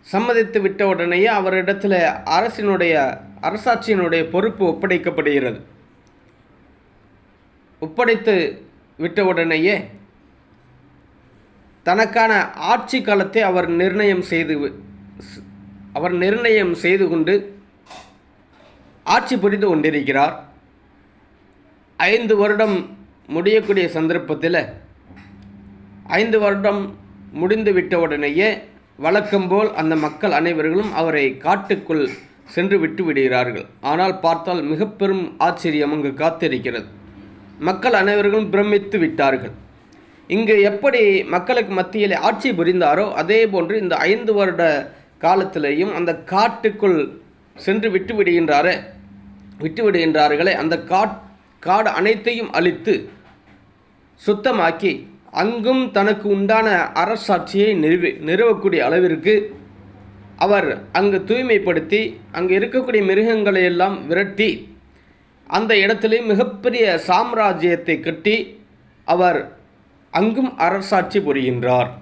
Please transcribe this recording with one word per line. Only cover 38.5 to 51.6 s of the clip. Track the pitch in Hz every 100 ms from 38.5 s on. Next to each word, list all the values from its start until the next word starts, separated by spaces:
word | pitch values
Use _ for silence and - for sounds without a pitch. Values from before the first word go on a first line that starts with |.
பிரமித்து | 190 208 202 202 214
விட்டார்கள். | 160 - 139 131 113 - - _ _ - - - -
இங்கு | 190 220 214
எப்படி | 202 202 269 247 214 190
மக்களுக்கு | - 180 180 254 208
மத்தியிலே | 190 180 220 202
ஆட்சி | 180 202 226 269
புரிந்தாரோ, | 185 170 180 156 156 208
அதே | - 165 220 226
போன்று | 196 170 214
இந்த | 185 156
ஐந்து | 156 220 220
வருட | 202 190 170 165 147 117 - - _
காலத்திலேயும் | 165 190 185 170 147 147 196
அந்த | 165 170 165
காட்டுக்குள் | - 185 220 214 220 208 202 165 143 - - _ _
சென்று | - - 208 220
விட்டு | 185 190 220
விடுகின்றாரே, | 180 175 160 143 165 151 - - - - - - - -
விட்டு | 160 160 220
விடுகின்றார்களே, | 175 160 151 147 147 180
அந்த | 139 156 160
காட்-, | - 185 214 - - - _
காடு | _